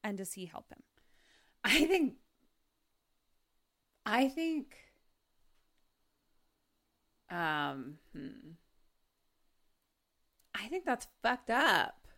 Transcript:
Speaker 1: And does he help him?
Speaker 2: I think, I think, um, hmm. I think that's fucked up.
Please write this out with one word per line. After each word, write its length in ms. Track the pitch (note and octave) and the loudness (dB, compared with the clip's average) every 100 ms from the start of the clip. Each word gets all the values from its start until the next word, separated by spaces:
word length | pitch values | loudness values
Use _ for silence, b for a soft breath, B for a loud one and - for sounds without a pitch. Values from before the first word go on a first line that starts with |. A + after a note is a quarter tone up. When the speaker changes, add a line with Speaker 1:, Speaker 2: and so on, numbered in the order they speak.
Speaker 1:
And 160 | G#3+ G3+ | -6 -6
does 160 | F#3+ | -8
he 120 | - F3 | -10 -12
help 260 | - - | -14 -16
him? 120 | - - _ b b b b b b G3 | -20 -20 _ b b b b b b 2
Speaker 2:
I 200 | A3 D#4 | 4 6
think, 300 | F#4+ C4+ - _ _ _ _ _ _ _ _ _ _ _ _ _ _ _ _ _ _ - | 4 2 -2 _ _ _ _ _ _ _ _ _ _ _ _ _ _ _ _ _ _ 0
I 240 | A3+ C4+ | 4 4
think, 480 | C4+ E4 D#4 C4 - - _ _ _ _ _ _ _ _ _ _ _ _ _ _ _ _ _ _ _ _ _ _ _ _ | 2 0 -2 -4 -16 -20 _ _ _ _ _ _ _ _ _ _ _ _ _ _ _ _ _ _ _ _ _ _ _ _
um, 680 | F3 E3 D3+ C#3+ C#3 B2+ D#3 _ | -4 -2 0 -2 -4 -10 -14 _
hmm. 380 | - - G#1+ D3+ E3 _ _ _ _ _ _ _ _ _ _ _ _ _ _ _ _ _ _ _ - | -14 -14 -14 -20 -20 _ _ _ _ _ _ _ _ _ _ _ _ _ _ _ _ _ _ _ -12
I 120 | A3 | -6
think 180 | F#4 F4+ | -6 -2
that's 220 | A#3+ - _ | -4 -6 _
fucked 280 | A#3 B3+ - | -2 -2 0
up. 580 | A#3 C#4+ F3+ - - - | 2 4 4 2 -6 -20